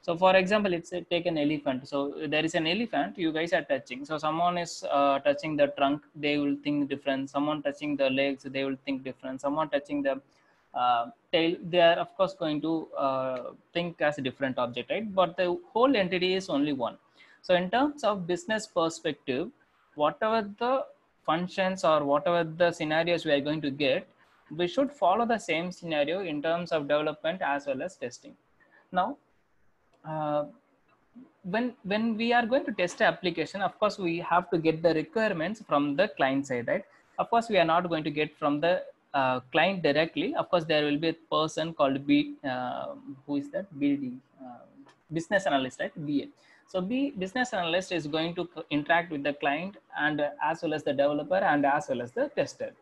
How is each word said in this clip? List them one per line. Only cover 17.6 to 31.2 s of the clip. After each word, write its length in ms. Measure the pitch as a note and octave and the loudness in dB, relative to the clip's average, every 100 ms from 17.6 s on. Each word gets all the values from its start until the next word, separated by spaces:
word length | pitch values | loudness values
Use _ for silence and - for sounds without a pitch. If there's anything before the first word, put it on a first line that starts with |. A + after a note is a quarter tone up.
| F3+ | 4
terms 320 | A#3 D4 D4 | 2 2 0
of 240 | G#3 G3+ E3+ | -2 -2 -2
business 400 | F3 F3 A3 G#3+ | -4 -2 -4 -2
perspective, 840 | - E3 D#3+ E3 C#3+ - B2+ F#3 - _ _ _ | 0 0 0 -6 -6 -4 -4 -4 -10 _ _ _
whatever 540 | - D3+ D#3 A3 A3+ G#3 G3+ | 0 0 2 0 0 -2 -4
the 280 | A#3+ C4 - - _ _ - | 0 0 -2 -14 _ _ -2
functions 580 | D#3 F3+ - F#3+ F#3+ | -2 -2 -2 -2 2
or 180 | E3+ D#3 | 4 4
whatever 400 | C#3+ C#3+ D3 F3 | 4 0 2 0
the 280 | E3 D#3+ F3 | 0 2 2
scenarios 540 | E3 D#3 D#3 E3+ E3+ D#3+ | 2 0 0 2 0 2
we 60 | |
are 80 | C#3+ | 0
going 200 | C3+ D#3 | 2 -2
to 100 | D3+ | -4
get, 360 | C#3 C#3+ D3 - _ _ _ _ D3+ | 0 0 0 -2 _ _ _ _ -4
we 100 | F3 | -2
should 240 | G#3+ C#4 | 0 -2
follow 360 | - F#3 G3+ A#3 | 0 2 2 2
the 100 | A3+ | 0
same 340 | - D#3+ F3+ | 0 -2 -2
scenario 500 | F3 E3+ D3+ D3 F3+ | -8 -4 0 0 -2
in 200 | F#3 D3+ | -4 -4
terms 320 | D#3+ E3+ F3 | -2 -2 -2
of 160 | E3 C#3+ | -4 0
development 540 | D3 D#3 D3 D#3+ F#3 | 0 0 -4 -6 -4
as 240 | E3 C#3+ C#3+ | -2 -4 -2
well 160 | C3 | -4
as 140 | E3 - | -6 -8
testing. 380 | B2 - - - _ _ _ _ _ | -12 -12 -20 -20 _ _ _ _ _
Now, 280 | F#3 G3 C#4+ _ _ _ _ _ _ _ _ D#3 | -2 -2 -4 _ _ _ _ _ _ _ _ -10
uh, 360 | D#3 D3+ D3 D3 - _ _ _ _ _ - | -4 -2 -2 -4 -10 _ _ _ _ _ -20